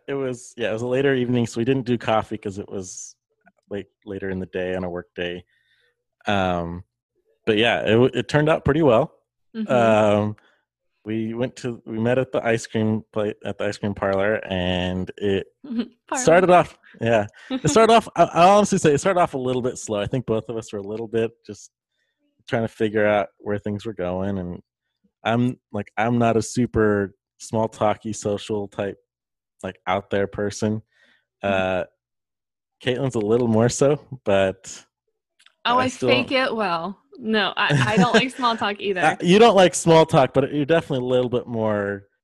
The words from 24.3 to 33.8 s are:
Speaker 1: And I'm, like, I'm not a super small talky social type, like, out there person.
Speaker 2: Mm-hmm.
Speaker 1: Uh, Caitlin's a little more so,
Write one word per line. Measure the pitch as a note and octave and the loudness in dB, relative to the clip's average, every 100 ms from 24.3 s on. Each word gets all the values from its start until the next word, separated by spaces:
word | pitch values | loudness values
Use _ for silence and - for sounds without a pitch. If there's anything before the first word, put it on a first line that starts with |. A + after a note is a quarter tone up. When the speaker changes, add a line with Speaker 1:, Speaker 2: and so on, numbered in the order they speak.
| G2 | -6
Speaker 1:
And | F2+ F2 - _ _ _ _ _ | -8 -12 -16 _ _ _ _ _
I'm, | G#2+ A#2+ B2 - _ | -2 0 0 -4 _
like, | G#2 - - | -10 -8 -4
I'm | A2+ A#2+ | 0 2
not | A#2 A2 | 2 0
a | |
super | - B2+ A#2 A2+ G#2+ G2+ G2 _ _ _ | -2 -2 -2 2 2 2 -2 _ _ _
small | - A2+ A2 | -6 -4 -4
talky | - G#2+ G2+ A2 | -2 -2 -2 -6
social | G2+ G#2 G2+ - G#2+ G2+ | -6 -4 -4 -4 -6 -6
type, | - G2 F#2 _ _ _ _ _ _ | -6 -8 -8 _ _ _ _ _ _
like, | F#2+ - F#2 | -12 -8 -4
out | G2 - | -4 -2
there | G2+ G2 | -4 -4
person. | - G#2 - G#2+ G#2+ - _ _ _ _ _ | -4 -6 -4 -4 -4 -10 _ _ _ _ _
Speaker 2:
Mm-hmm. | G2+ | -2
Speaker 1:
Uh, | F#2+ F#2 F#2 E2 _ _ _ _ _ _ _ _ _ | -2 0 -2 -6 _ _ _ _ _ _ _ _ _
Caitlin's | C3 B2+ C3+ A2+ | -4 -2 -2 -2
a | |
little | G#2 A#2+ A#2+ | 0 2 2
more | A2 A#2+ | 4 4
so, | - | 2